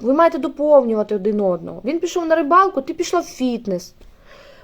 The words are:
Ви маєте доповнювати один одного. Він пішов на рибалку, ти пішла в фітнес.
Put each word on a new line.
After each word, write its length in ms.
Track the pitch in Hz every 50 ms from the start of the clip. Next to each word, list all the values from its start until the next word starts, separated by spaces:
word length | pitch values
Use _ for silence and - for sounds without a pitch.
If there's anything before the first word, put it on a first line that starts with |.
Ви 120 | - 233
маєте 260 | 269 311 339 330 330 294
доповнювати 760 | 254 302 - - 294 302 294 277 247 226 220 214 208 208 214
один 260 | 202 185 220 208 208
одного. 420 | 202 185 180 165 165 175 170 180 -
Він 140 | 233 320 330
пішов 280 | 359 339 - 359 339
на 80 | 320 320
рибалку, 460 | 320 320 277 339 359 392 381 381 -
ти 140 | 269 - 330
пішла 260 | 339 339 - - 349
в 40 | 330
фітнес. 720 | - - - 254 254 240 226 - 202 185 175 - - - _ - - - - - - - - - - - -